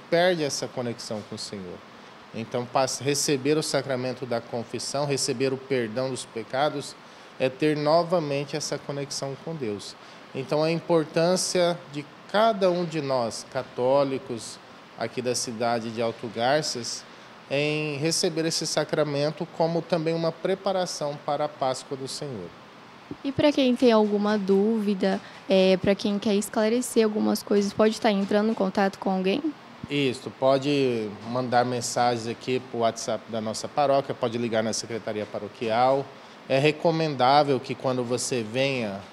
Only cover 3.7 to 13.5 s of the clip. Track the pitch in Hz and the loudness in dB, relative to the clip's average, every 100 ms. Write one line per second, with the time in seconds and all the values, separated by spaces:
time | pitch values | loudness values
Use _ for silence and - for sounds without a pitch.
3.7 | 143 131 123 131 120 123 117 - 120 113 | -2 -2 -2 -4 -6 -6 -6 -4 -8 -6
4.7 | 120 - 135 147 135 - 120 135 131 - | -8 -6 -4 -2 -2 -2 -2 -2 -2 -2
5.7 | 131 113 113 131 123 - 113 107 127 151 | -2 -2 -2 -4 -4 -8 -10 -6 -2 0
6.7 | 143 - - - - - - 131 131 151 | -2 -8 -14 -20 -20 -18 -2 -2 2 0
7.7 | 147 147 165 170 180 151 139 143 156 - | 2 4 4 4 0 0 -2 -4 -6 -6
8.7 | 143 - 143 139 - 139 131 - 160 113 | -6 -6 -8 -8 -6 -8 -8 -10 -6 -4
9.7 | 101 - - - - - 127 127 151 160 | -6 -8 -16 -20 -20 -12 -10 -2 0 2
10.7 | 165 - 170 151 165 170 180 - 180 170 | 0 2 2 2 2 2 2 2 2 2
11.7 | 165 - 143 - - - 202 226 202 190 | 0 -6 -10 -10 -14 -2 2 4 4 2
12.7 | 175 175 156 139 131 113 - - | 2 0 -2 0 2 0 -4 -6